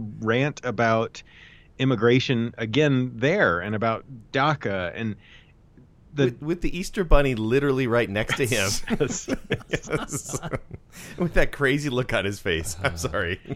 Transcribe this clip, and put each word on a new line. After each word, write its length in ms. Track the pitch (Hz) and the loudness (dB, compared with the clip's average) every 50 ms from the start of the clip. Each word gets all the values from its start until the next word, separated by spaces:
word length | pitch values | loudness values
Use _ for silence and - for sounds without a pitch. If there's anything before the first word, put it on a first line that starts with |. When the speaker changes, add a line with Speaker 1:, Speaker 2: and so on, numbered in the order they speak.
| 113 104 107 107 | -2 -8 -8 -4
Speaker 1:
rant 400 | 110 110 113 127 139 151 - - - | 0 2 2 2 2 0 -2 -4 -6
about 580 | 127 104 95 117 113 113 113 113 - - - - - - - - - - - - - - - | -4 0 2 2 4 4 2 0 -2 -6 -12 -20 -20 -20 -20 -20 -20 -20 -20 -20 -14 -4 0
immigration 760 | 131 135 127 101 110 120 123 131 - - 127 113 117 120 - - | 2 2 2 4 6 6 6 6 4 2 0 0 -2 -4 -6 -6
again 540 | 113 110 110 147 156 147 135 127 127 127 120 | -6 -2 2 2 4 4 4 2 0 -2 -4
there 460 | 110 123 143 185 214 160 95 85 87 | -2 0 0 2 4 2 2 2 0
and 140 | 87 104 110 | -2 -2 -2
about 300 | 104 113 113 113 101 - - 131 113 - - | -2 0 0 -2 -2 -6 -12 -18 -18 -12 -4
daca 580 | - 135 135 156 151 147 139 110 98 92 90 85 - | -2 0 2 2 0 0 -2 -4 -4 -4 -4 -4 -6
and 200 | 98 113 110 98 - - - - - - - - - - - _ - - - - - - - - | -6 -6 -6 -8 -10 -14 -20 -20 -20 -20 -20 -20 -20 -20 -20 _ -20 -20 -20 -20 -20 -20 -8 -2
the 100 | 143 135 | 0 0
Speaker 2:
With, 180 | 123 120 - | 0 0 -2
with 180 | 147 156 170 170 | -6 -6 -4 -2
the 140 | - - - | -2 -4 -4
Easter 280 | 175 185 - - 214 180 | -4 -8 -6 -4 -2 4
bunny 300 | 151 147 143 143 135 127 | 6 6 8 6 6 2
literally 500 | 107 110 110 123 139 139 143 131 131 131 | 0 0 2 2 4 4 4 2 2 2
right 220 | 113 117 120 113 92 | 2 2 2 2 2
next 260 | 98 104 113 - - - | 0 -2 -2 -2 -2 -2
to 80 | 107 | 0
him. 240 | 101 110 107 95 98 - - - - | 2 2 2 2 0 0 -2 -2 -2
Speaker 1:
<laughs> 100 | 226 - | 0 0
Yes. 280 | 151 - - - - - 262 - - - | 0 -2 -2 -6 -6 -6 -6 -6 -4 -6
Speaker 2:
<laughs> 180 | 165 - - - | -6 -6 -6 -6
Yes. 720 | - - - - - - - - - - - - - - 170 151 - - - - - - - - - - - - - - | -6 -6 -4 -4 -6 -6 -6 -6 -8 -10 -10 -8 -10 -8 -8 -6 -8 -8 -10 -10 -18 -18 -18 -20 -20 -18 -18 -12 -6 -4
With 160 | 180 160 - | -4 0 4
that 180 | 185 147 - | 4 4 2
crazy 360 | - - 143 131 139 147 147 147 | 2 0 2 2 2 2 0 -2
look 220 | 123 123 123 - | -2 -2 -2 0
on 120 | 120 104 92 | 0 0 0
his 160 | 101 101 - | -2 -4 -4
face. 360 | - 98 98 92 - - - - | -2 -2 -2 -2 -2 -4 -6 -2
I'm 120 | - 135 87 | -4 -4 -2
Speaker 3:
Uh, 20 | |
Speaker 2:
sorry. 440 | 82 85 - - 104 92 85 95 - - - 135 | -2 -6 -4 -2 -2 -2 -2 -4 -6 -6 -10 -10